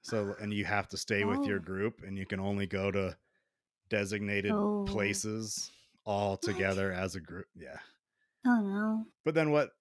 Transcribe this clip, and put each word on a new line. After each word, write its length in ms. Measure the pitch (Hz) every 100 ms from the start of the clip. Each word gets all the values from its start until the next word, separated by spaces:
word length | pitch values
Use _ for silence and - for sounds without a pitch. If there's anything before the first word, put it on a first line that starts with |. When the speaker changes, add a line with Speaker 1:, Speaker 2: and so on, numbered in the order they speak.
Speaker 1:
So, 320 | - 113 101 101
and 120 | 104
you 120 | 104 90
have 220 | 101 98
to 80 | 95
stay 280 | - 101 104
with 200 | 127 285
your 120 | 98
Speaker 2:
Oh. 40 |
Speaker 1:
group, 400 | 85 95 107 -
and 160 | 98 98
you 80 | 95
can 140 | 98
only 260 | 98 101 98
go 240 | 98 98
to 280 | 98 92 - _ _ _ _ _ _ _
designated 640 | 107 101 107 101 101 101
Speaker 2:
Oh. 320 | 104 104 104 98
Speaker 1:
places 840 | 104 101 98 107 110 110 - - - _ _ -
all 260 | 101 101
Speaker 2:
What? 100 | 98
Speaker 1:
together 500 | - 95 98 95 98
as 240 | 90 92 92
a 60 |
group. 260 | 78 87 - -
Yeah. 240 | - - - _ _ _ _ _ 254
Speaker 2:
Oh, 160 | 240
no. 440 | 202 202 214 220 220 _
Speaker 1:
But 120 | - 160
then 160 | 156
what 200 | 151 135 _